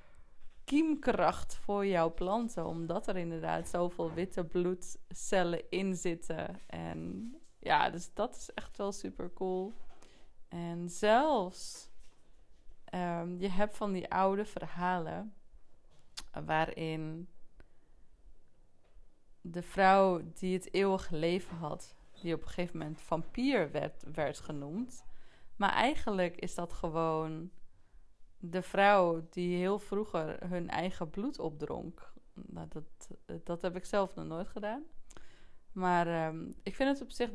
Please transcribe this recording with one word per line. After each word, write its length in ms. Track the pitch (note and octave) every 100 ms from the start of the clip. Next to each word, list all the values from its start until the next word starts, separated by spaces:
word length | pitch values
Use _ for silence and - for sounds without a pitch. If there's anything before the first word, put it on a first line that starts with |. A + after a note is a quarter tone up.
| - - - - - -
kiemkracht 920 | - C#4+ D#4+ D4+ - G3+ E3 F3 - -
voor 300 | - G3+ G3
jouw 280 | F3 E3
planten. 520 | E3 F3+ G#3+ A3+ - E3
Omdat 420 | E3 E3 F3+ -
er 80 | F#3+
inderdaad 520 | E3+ E3 D#3+ D#3+ E3
zoveel 460 | F3 F3 F3 E3
witte 320 | D#3+ F#3+ G3 E3+
bloedcellen 1200 | F#3 F3 F#3 - - - - - G3 F3 E3 -
in 260 | F3+ G3 F#3
zitten. 640 | F3+ E3+ - E3 E3 F#3+ -
En 680 | E3+ E3 E3 E3 F#3+ A3+ C4 - - -
ja, 240 | D3+ -
dus 240 | E3+ -
dat 220 | - A3+ -
is 180 | -
echt 240 | - - -
wel 140 | G3+
super 420 | G3+ F#3+ F#3+ F#3+
cool. 400 | - F#3 F#3 G3 - - - - - - - -
En 420 | E3+ E3+ E3+ F3
zelfs, 1000 | F3 G#3 A3+ D#4 B3+ F#3 - - - - - - - - - - - - - -
ehm, 500 | F3+ F3 E3+ E3+ F3+
je 120 | G3
hebt 280 | F#3 G#3 -
van 140 | G#3
die 200 | F#3 -
oude 340 | F3+ F#3+ G3 G#3
verhalen 880 | - D#3+ F3 F3+ F3+ D#3+ E3 G#3+ - - - - - - - - - - - D#3
waarin 840 | D#3 D#3+ - D#3+ D#3+ D#3 D#3+ F3+ - - - - - - - - - - - - - - - - - - - - -
de 200 | - E3+
vrouw 600 | E3 G3 F#3+ G3 F#3+ F3 E3
die 200 | - F#3
het 200 | F#3 -
eeuwige 420 | F3+ G3 F#3+ - D#3+
leven 420 | E3 F3+ - E3+
had, 380 | D#3 - - - - -
die 120 | E3+
op 80 | D#3+
een 60 | -
gegeven 300 | - F3 E3
moment 240 | D#3 D#3
vampier 720 | - E3 E3 - C4 C4 E3
werd, 320 | D#3 D3+ - -
werd 260 | D#3 C#3+ -
genoemd. 680 | - D3+ C#3+ F3+ B3 - - - - - - -
Maar 160 | G3+
eigenlijk 640 | - B3 - - G3 F3 F3
is 200 | F#3 -
dat 180 | E3+
gewoon 800 | - F3 D#3 E3 D#3+ D#3+ D#3+ F3 - - - - - - - - -
de 240 | F3 F#3
vrouw 640 | - - G3 G3+ F3 E3 E3
die 280 | - F3 F3
heel 220 | F3+ G3+
vroeger 720 | - G3+ G#3+ E3+ D#3 - F3+
hun 200 | F3+ E3+
eigen 400 | - F3+ - E3
bloed 300 | G3 B3 D4
opdronk. 760 | D#3+ D3+ D3+ - - - - - -
Nou, 340 | - - - D#3
dat, 400 | D#3 - - - F#3+ - E3+
dat 180 | - E3+
heb 140 | F#3 F3+
ik 100 | -
zelf 300 | G#3 F#3+ -
nog 100 | D#3+
nooit 220 | E3 G3
gedaan. 360 | F#3+ G#3 B3 D#4 - - - - - - - - F#3+
Maar, 320 | F3+ F3 E3+
ehm, 440 | E3 D#3+ D#3+ E3+ -
ik 120 | - -
vind 140 | C#4
het 120 | C#4
op 100 | B3+
zich 200 | - A#3